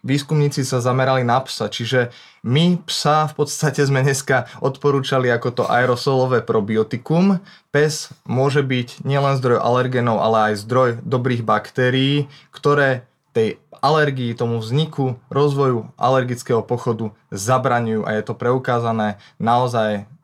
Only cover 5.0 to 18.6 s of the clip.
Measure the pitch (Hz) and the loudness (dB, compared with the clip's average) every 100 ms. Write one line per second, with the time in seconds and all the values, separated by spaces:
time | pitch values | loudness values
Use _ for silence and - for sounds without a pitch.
5 | 131 135 123 117 127 120 101 120 123 123 | 0 0 2 0 -2 -4 0 2 2 0
6 | - 131 127 123 - 110 101 110 110 120 | 0 0 2 0 0 -2 0 -2 -2 -4
7 | - 160 196 185 - - _ 143 151 151 | -2 2 2 2 -4 -20 _ 0 0 -2
8 | - - - 123 139 143 135 127 120 - | -12 -18 -4 0 2 0 0 -2 -4 -8
9 | 135 139 139 135 123 117 117 123 127 127 | -4 0 2 0 2 2 2 2 2 0
10 | 120 107 110 113 107 104 107 123 127 117 | 0 0 2 2 2 0 0 2 2 0
11 | - 123 123 117 113 107 - - 127 131 | -2 -2 0 -2 0 0 -2 -2 0 2
12 | 135 147 143 - _ - 147 143 139 123 | 2 0 -2 -10 _ -4 0 2 2 0
13 | - _ _ - 110 - _ - 135 156 | -6 _ _ 0 0 -2 _ -2 2 2
14 | 147 131 120 117 117 117 110 135 156 151 | 2 0 -4 -4 -2 -4 -2 -2 -2 -2
15 | 131 120 _ 131 147 139 135 120 104 - | -4 -4 _ 0 2 2 0 0 -4 -2
16 | 120 131 123 120 - 117 110 - 123 110 | 2 2 0 -6 -2 -2 0 -4 -2 -4
17 | 110 - _ 101 101 127 127 120 117 110 | -6 -10 _ -8 0 0 2 0 0 -2
18 | 104 107 104 117 120 127 | -2 -4 -4 -4 0 0